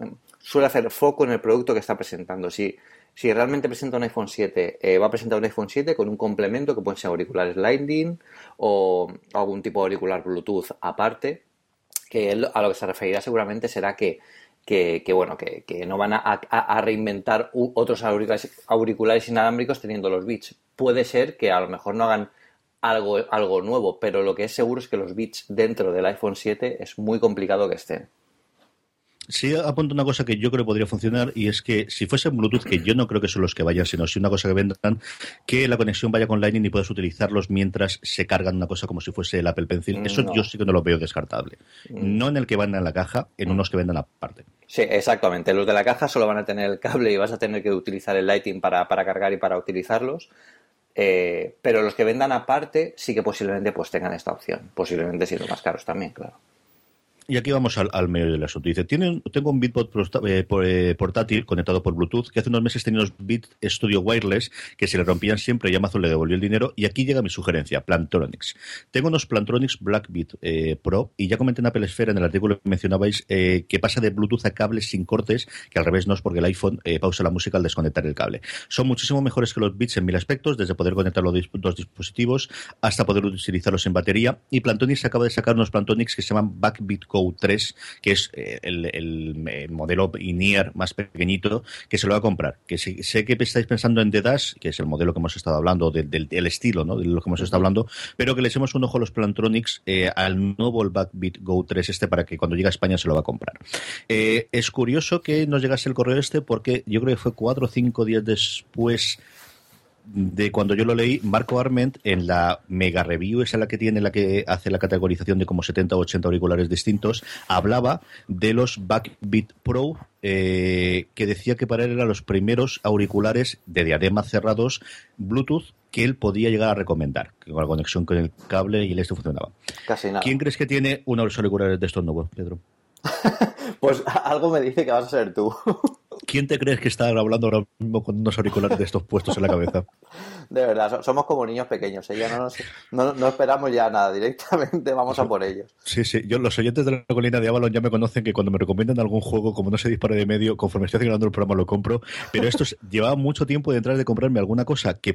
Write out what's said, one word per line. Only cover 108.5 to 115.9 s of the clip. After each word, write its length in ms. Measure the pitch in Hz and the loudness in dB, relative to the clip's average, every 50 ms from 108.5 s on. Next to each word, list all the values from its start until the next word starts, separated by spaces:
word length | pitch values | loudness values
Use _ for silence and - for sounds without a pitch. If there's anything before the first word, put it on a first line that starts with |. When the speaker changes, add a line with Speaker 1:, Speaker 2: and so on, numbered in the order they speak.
| - - - _ _ 113 117 117 117 110 - - - - - - - - - - - _ _ _ - _ _ _ _ _ _ | -4 -8 -12 _ _ 0 2 2 2 0 0 -4 -4 -6 -12 -20 -20 -20 -20 -20 -20 _ _ _ -20 _ _ _ _ _ _
Speaker 2:
de 480 | 110 101 101 95 90 87 98 104 101 | -6 -2 0 0 0 0 0 -2 0
cuando 220 | - 110 101 98 104 | 2 0 2 2 4
yo 100 | 101 113 | 4 4
lo 120 | 113 117 | 2 2
leí, 240 | 117 117 123 135 - 107 | 2 2 2 2 0 0
Marco 360 | 101 101 113 117 - 123 123 | 0 0 0 0 0 0 0
Arment, 400 | 127 135 127 123 123 135 135 - _ | 0 2 2 2 2 0 -2 -4 _
en 220 | 107 95 90 87 | 0 0 0 2
la 360 | 90 87 87 85 87 87 - - | 2 2 2 4 2 0 -2 -6
mega 360 | - 90 92 95 92 85 90 85 | -6 -2 0 0 2 2 2 0
review, 380 | 85 85 82 90 101 113 120 123 | 0 0 -2 -2 -2 0 0 0
esa 160 | - - 110 | 0 0 -2
la 80 | 107 | 0
que 100 | 104 113 | -2 -2
tiene, 240 | 107 110 110 107 104 | -2 0 0 2 2
la 100 | 101 98 | 0 2
que 320 | - 104 101 95 98 101 - | 2 2 2 4 2 0 2
hace 240 | - 92 90 - 92 | 0 -2 0 0 -2
la 80 | 95 92 | 0 0
categorización 580 | - 104 - 87 92 90 90 - 92 98 95 | 2 2 2 2 2 2 0 0 0 0 2
de 80 | 95 92 | 0 2
como 160 | - 92 87 | 0 0 -2
setenta 340 | - - - 95 92 85 | -2 0 0 0 0 2